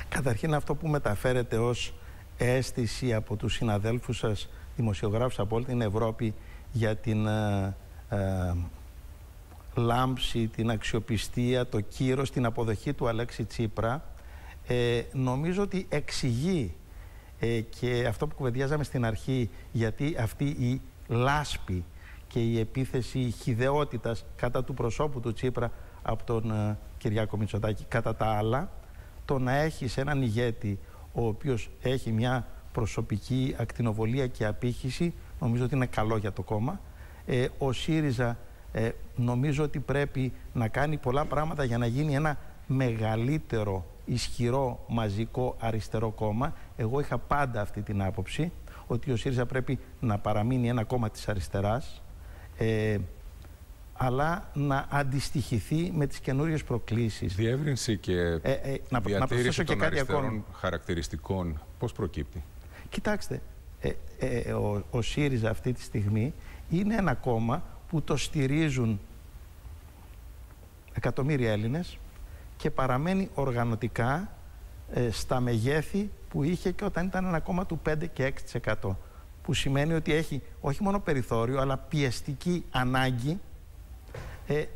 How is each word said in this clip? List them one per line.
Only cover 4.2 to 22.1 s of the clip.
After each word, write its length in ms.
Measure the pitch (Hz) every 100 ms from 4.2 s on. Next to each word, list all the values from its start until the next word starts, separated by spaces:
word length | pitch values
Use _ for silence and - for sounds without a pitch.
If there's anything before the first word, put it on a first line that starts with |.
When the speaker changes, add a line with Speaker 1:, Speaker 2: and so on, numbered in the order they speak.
| 113 101 - - - -
Speaker 1:
δημοσιογράφους 640 | 113 98 107 107 123 -
από 180 | 101 110
όλη 80 |
την 160 | 131 123
Ευρώπη, 540 | 110 104 113 110 113 98 - - -
για 240 | 113 110 110
την, 300 | - 107 107
ε, 500 | 107 107 101 98 95 - - -
ε, 460 | 104 95 95 90 87 87 - - - - - - - - - -
λάμψη, 720 | - 117 117 127 127 - 120 110
την 240 | - 113
αξιοπιστία, 960 | 107 - 117 - 107 - - 123 127 127
το 140 | 110
κύρος, 500 | 98 - 131 127 135
την 140 | -
αποδοχή 480 | 120 117 113 104 -
του 160 | 139 123
Αλέξη 360 | 113 117 -
Τσίπρα, 600 | 113 - 113 - 110 135 - - - - - - -
ε, 360 | 123 120 117 -
νομίζω 500 | 139 131 127 160 180
ότι 240 | 202 185 -
εξηγεί, 840 | 147 - - 143 117 160 185 101 78 - - - - - -
ε, 200 | 113 117
και 440 | 110 - 123 123 120
αυτό 180 | 110 147
που 80 |
κουβεντιάζαμε 500 | - 131 120 135 151
στην 200 | 139 139
αρχή, 460 | 117 107 - 131 117 - -
γιατί 440 | - 113 - 147 170
αυτή 240 | 110 -
η 360 | 143 147 123 131 - - -
λάσπη 760 | 117 127 147 143 - - 90 87 - -